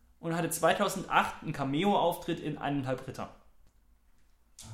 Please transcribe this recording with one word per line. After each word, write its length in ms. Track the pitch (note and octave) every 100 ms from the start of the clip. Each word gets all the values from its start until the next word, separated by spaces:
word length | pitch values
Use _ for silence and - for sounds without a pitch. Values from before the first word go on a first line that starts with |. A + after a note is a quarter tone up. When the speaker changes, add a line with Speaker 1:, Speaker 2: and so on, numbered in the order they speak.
| _ -
Speaker 1:
und 160 | E3 E3
hatte 140 | E3
zweitausendacht 920 | - E3 - F#3+ F3+ - D#3+ G#3 -
einen 120 | -
Cameo-Auftritt 880 | C#3+ C3+ D3 G3 F3+ E3+ E3+ - E3
in 160 | D3+ D3
Eineinhalb 500 | C#3+ C#3+ C3 B2+ -
Ritter. 260 | A#2+ G2+ - - - - _ _ _ _ - _ _ _ -
Speaker 2:
Ah, 40 | A2+